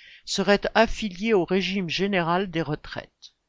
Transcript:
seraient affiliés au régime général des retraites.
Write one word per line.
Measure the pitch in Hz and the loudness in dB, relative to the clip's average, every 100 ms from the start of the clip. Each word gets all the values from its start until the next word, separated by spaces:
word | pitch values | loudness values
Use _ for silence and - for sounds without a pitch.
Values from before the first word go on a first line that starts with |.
| - - - | -20 -18 -6
seraient | - 190 202 - | 0 4 4 4
affiliés | 214 226 - 220 180 226 | 2 2 0 -6 -4 0
au | 208 160 | 2 2
régime | 190 180 196 170 | 0 0 -2 -2
général | 135 196 190 165 175 196 | -2 0 0 0 0 -2
des | 165 | -4
retraites. | 156 151 - - - _ - _ | -4 -4 -8 -12 -12 _ -20 _